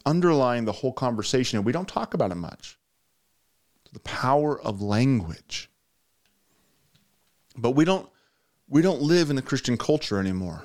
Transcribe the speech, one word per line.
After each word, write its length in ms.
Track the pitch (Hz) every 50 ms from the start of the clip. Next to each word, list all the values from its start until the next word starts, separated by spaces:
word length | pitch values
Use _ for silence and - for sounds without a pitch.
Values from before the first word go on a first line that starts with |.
| _
underlying 600 | 139 156 175 180 175 160 143 131 123 120 120 117
the 80 | 107
whole 200 | 101 - - 127
conversation, 640 | 120 - 135 127 120 107 104 - - 127 127 - - 107
and 60 | 98
we 80 | 110
don't 160 | 123 165 190 -
talk 240 | - - 226 -
about 200 | - 185 123 95
it 40 | 90
much. 420 | 87 85 78 - _ - - - _ _ _ _ _ _ _ _ _ _ _ _ _ _ _ _ _ _ _ _ _ _ _
The 80 | - 117
power 600 | _ - - - - 127 139 147 151 151 143 -
of 220 | - - 107 98
language. 880 | 104 101 104 110 123 139 135 113 87 80 82 - _ _ - - - _ _ _ _ _ _ _ _ _ _ _ _ _ _ _ _ _ _ _ _ _ _ _ _ _ _ _ _ _ _ _ _ _ _ _ _ _ _
But 160 | - 113 120
we 120 | 135 143 160
don't, 240 | 170 190 185 - - _ _ _ _ _ _ _ _ _ _ _ _
we 140 | 139 147
don't 200 | 165 190 180 123
live 280 | 143 147 170 180 170 147
in 80 | 143 135
a 40 |
Christian 340 | 127 - 139 127 - - 120
culture 420 | 110 - - 151 147 - - 107 98
anymore. 460 | 95 95 92 92 92 87 82 78